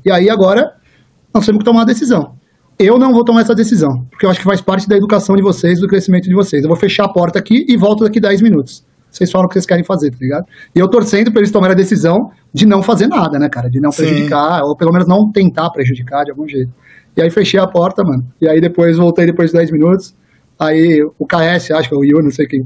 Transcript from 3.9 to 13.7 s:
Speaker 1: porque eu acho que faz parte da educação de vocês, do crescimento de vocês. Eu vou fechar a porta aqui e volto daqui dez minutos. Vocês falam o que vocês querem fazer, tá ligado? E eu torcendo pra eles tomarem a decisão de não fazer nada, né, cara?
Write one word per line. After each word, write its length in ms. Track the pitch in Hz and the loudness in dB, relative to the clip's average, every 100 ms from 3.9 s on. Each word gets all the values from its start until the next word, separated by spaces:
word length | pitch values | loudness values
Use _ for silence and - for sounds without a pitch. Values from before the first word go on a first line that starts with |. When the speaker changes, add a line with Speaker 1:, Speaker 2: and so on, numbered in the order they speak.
| 127 - | -4 -10
Speaker 1:
porque 160 | - 190 | -4 -2
eu 40 | |
acho 100 | 180 | 0
que 40 | |
faz 160 | 185 190 | -2 -2
parte 280 | 190 190 196 | -2 -4 0
da 80 | 202 | 0
educação 400 | 208 208 196 196 | 2 0 0 2
de 60 | |
vocês, 380 | 196 - 175 175 | 2 0 0 0
do 60 | 190 | 0
crescimento 380 | 190 190 180 185 | -2 0 0 0
de 60 | |
vocês. 280 | 185 196 147 | 0 0 0
Eu 40 | 151 | 0
vou 80 | 165 | 0
fechar 280 | 196 202 | -2 0
a 40 | 196 | -2
porta 300 | 180 170 185 | 0 -2 -2
aqui 260 | - 240 - | 0 0 2
e 80 | 240 | 0
volto 260 | 202 214 | 2 0
daqui 180 | 214 220 | 0 0
dez 220 | 202 196 | 0 2
minutos. 420 | 226 156 127 - _ _ _ | 2 0 -2 -12 _ _ _
Vocês 220 | - 180 | -6 -2
falam 160 | 190 180 | 0 -2
o 20 | |
que 60 | |
vocês 100 | 196 | -2
querem 200 | 180 175 | -2 -2
fazer, 260 | 175 190 147 | -2 -2 -4
tá 60 | 123 | -4
ligado? 240 | 131 147 - - - | -6 -6 -8 -16 -4
E 60 | 175 | 0
eu 80 | 185 | 2
torcendo 400 | 233 214 202 233 | 2 2 0 2
pra 80 | 220 | 2
eles 120 | 202 | 2
tomarem 200 | 208 185 | 2 2
a 40 | 190 | 2
decisão 540 | 185 175 165 190 - _ _ | 2 0 0 0 -2 _ _
de 140 | 135 214 | 0 2
não 160 | 196 | 2
fazer 240 | 190 220 226 | 2 0 0
nada, 320 | 330 160 143 | 0 -2 -2
né, 100 | 147 | -4
cara? 220 | 127 123 | -4 -4